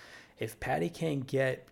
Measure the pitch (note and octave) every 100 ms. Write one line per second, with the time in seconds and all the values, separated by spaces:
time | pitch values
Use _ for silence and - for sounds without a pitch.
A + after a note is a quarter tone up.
0 | - - - - A2 - C3 D3 E3+ -
1 | E3 C#3 C3 C3+ C3 C3 -